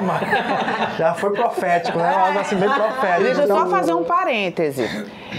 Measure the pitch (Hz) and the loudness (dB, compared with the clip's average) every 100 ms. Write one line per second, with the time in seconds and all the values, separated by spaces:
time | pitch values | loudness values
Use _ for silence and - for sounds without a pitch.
0 | 190 160 190 - - 185 226 - 175 - | 0 -2 0 -2 0 -2 -2 -2 -4 0
1 | 165 - 202 202 233 - 180 175 175 165 | 0 0 -2 0 0 0 0 0 0 0
2 | 170 220 247 196 - 196 202 269 214 - | 0 2 2 2 0 0 2 2 0 0
3 | 208 196 226 262 285 202 359 381 330 339 | 0 2 2 2 2 2 2 2 2 0
4 | 339 349 359 233 190 175 156 131 110 107 | 0 0 2 0 -2 -2 -2 0 -2 -4
5 | 104 - - | -10 -14 -12